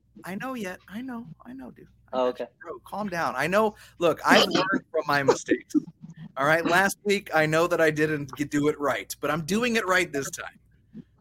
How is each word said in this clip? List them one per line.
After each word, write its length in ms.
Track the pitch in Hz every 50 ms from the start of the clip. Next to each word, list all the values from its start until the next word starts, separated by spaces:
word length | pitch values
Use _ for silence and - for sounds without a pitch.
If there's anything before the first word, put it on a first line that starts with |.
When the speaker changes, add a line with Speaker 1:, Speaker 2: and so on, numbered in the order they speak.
| _ _ _ - -
Speaker 1:
I 100 | 170 190
know 180 | 202 247 262 262
yet. 260 | 233 196 180 180 - _ 180
I 120 | 190 233
know. 240 | 262 262 240 233 233 160 160 - -
I 80 | 240 262
know, 180 | 269 254 -
dude. 160 | - - - - _ _ _ _
I 60 | 131
Speaker 2:
Oh, 140 | 131 127 127
Speaker 1:
got 80 | 123 -
you, 60 | 120
Speaker 2:
okay. 60 | - _ _
Speaker 1:
bro. 180 | - 165 139 120 -
Calm 220 | - 185 196 214 190
down. 240 | 170 170 151 127 117
I 100 | 127 147
know. 280 | 170 190 214 220 208 - - - - - -
Look, 200 | 170 160 139 - -
I've 200 | 151 180 - -
learned 360 | - - - - - - - - _
from 120 | - 311 -
my 160 | - 143 - -
mistakes. 500 | - - - - 120 - - - - - 302 - - - _ - - - 160 - - -
All 80 | 135 139
right. 200 | 151 160 170 160
Last 320 | 165 170 185 196 196 - - -
week, 240 | 202 196 196 - - 151
I 120 | 160 156
know 220 | 156 160 160 175
that 120 | 175 175 165
I 80 | 160 156
didn't 400 | 156 151 156 156 156 143 139 131 -
g-, 60 | 143 147
do 220 | - 147 147 147
it 100 | 151 147 147
right, 340 | 147 131 117 101 95 - - -
but 100 | 147 143
I'm 100 | 151 170 151
doing 300 | 147 196 220 247 240 220
it 80 | 226 190
right 260 | 185 185 185 175 151
this 180 | 147 139 135 135
time. 720 | - - 87 85 - _ _ _ _ _ _ _ - - - _ _ _